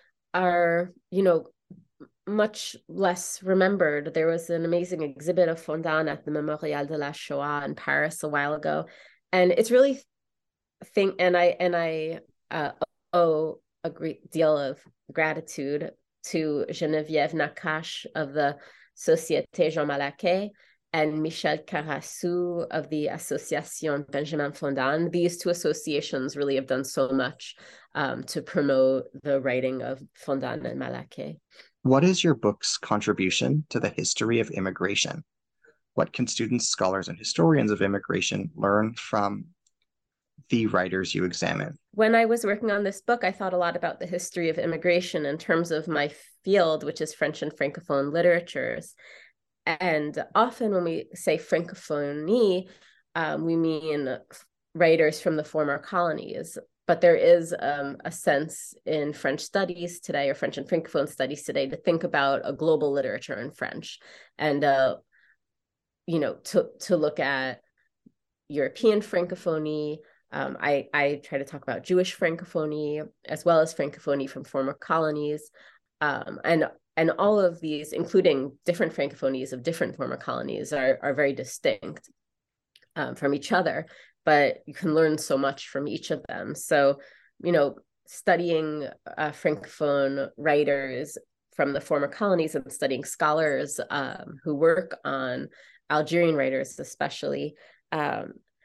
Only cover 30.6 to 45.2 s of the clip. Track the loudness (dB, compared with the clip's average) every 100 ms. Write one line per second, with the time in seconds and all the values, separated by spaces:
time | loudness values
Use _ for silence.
30.6 | -6 -6 -6 -8 -12 -12 -12 -12 _ -20
31.6 | -20 _ 4 6 6 4 4 4 2 0
32.6 | -4 -4 -2 -2 0 0 2 0 0 0
33.6 | 0 -2 -2 -2 -4 0 0 2 0 -2
34.6 | -4 -2 -2 0 -2 -6 -14 _ _ _
35.6 | _ _ _ -2 -2 -2 -4 -2 -2 0
36.6 | -2 0 0 0 -4 -8 -4 4 6 6
37.6 | 4 2 2 0 -2 -2 -2 -4 -6 -2
38.6 | 2 2 0 -4 -4 -2 -2 -4 -12 _
39.6 | _ _ _ _ _ _ _ _ -2 0
40.6 | 2 2 2 0 -2 -2 -2 0 -2 -2
41.6 | -4 -10 _ 0 4 4 4 2 0 -2
42.6 | -2 -2 -2 -4 -2 0 0 -2 -2 0
43.6 | 0 0 -4 -4 -6 -6 -6 -4 -2 -2
44.6 | -2 0 2 2 2 -4